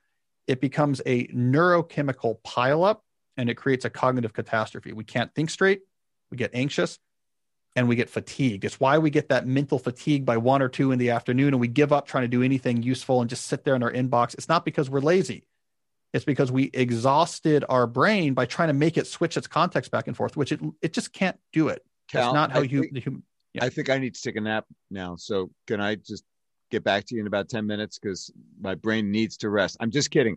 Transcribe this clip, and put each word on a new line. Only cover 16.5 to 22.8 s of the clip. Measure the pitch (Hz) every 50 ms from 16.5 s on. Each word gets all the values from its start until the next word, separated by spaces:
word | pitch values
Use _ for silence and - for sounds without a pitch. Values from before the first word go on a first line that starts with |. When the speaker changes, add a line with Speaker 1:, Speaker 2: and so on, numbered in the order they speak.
Speaker 1:
we | 127 131 139 - -
exhausted | 123 127 123 120 113 117 135 139 151 170 170 - - - 160 151 143 131 -
our | 131 127 120 113
brain | 117 131 147 196 220 202 170 143 131
by | 131 127
trying | 120 - - 170 160
to | 143
make | 139 151 165 160
it | - 135
switch | - - - 170 165 -
its | 143 - -
context | - 151 170 180 - 143 - -
back | - 117 113 -
and | 113
forth, | - 113 110 -
which | 151 135 -
it, | - - 147 - - _
it | - 160
just | - 247 - -
can't | - - 196 180 - _ _ _
do | - 160 156 120
it. | 95 - _ _ _ _ _ -
Speaker 2:
Cal, | - 131 123 120
Speaker 1:
That's | 131
not | 147 156 156
how | 131 -
Speaker 2:
I | 143
Speaker 1:
you, | 123 147 139